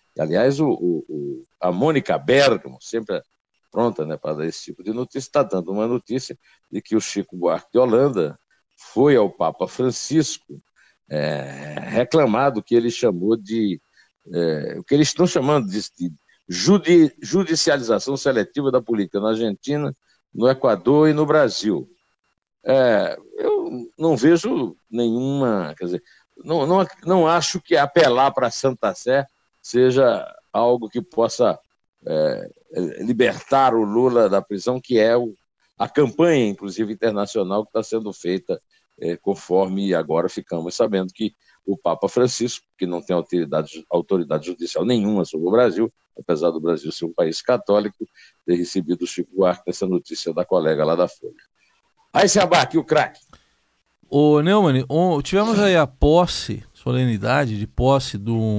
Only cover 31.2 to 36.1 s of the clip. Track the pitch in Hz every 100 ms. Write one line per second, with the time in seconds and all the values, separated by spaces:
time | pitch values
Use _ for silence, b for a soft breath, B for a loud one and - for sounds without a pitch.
31.2 | 113 - 110 80 _ _ _ _ - 78
32.2 | 78 53 50 _ _ - 85 - 110 117
33.2 | 120 - - 135 131 113 104 113 127 120
34.2 | 104 98 - 101 120 127 - 117 110 120
35.2 | 117 98 _ _ _ - - - 135